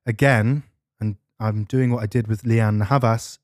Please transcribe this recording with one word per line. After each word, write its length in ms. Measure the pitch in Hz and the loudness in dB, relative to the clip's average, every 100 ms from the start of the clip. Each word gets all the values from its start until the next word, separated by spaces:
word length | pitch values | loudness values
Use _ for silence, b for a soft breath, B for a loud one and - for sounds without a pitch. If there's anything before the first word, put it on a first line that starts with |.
| 117 | -6
again, 580 | 107 139 117 113 143 - _ _ - | 2 2 4 2 -2 -6 _ _ -8
and 160 | 107 101 _ - | -8 -8 _ -6
I'm 240 | 110 107 | -4 -4
doing 260 | 104 131 123 | -2 0 0
what 120 | 120 | 0
I 40 | 104 | -2
did 200 | 123 107 | -2 -2
with 160 | 110 | -2
Leanne 440 | 117 117 107 107 101 | 0 2 2 0 0
Havas 520 | 135 120 113 - - | 2 2 0 -6 -14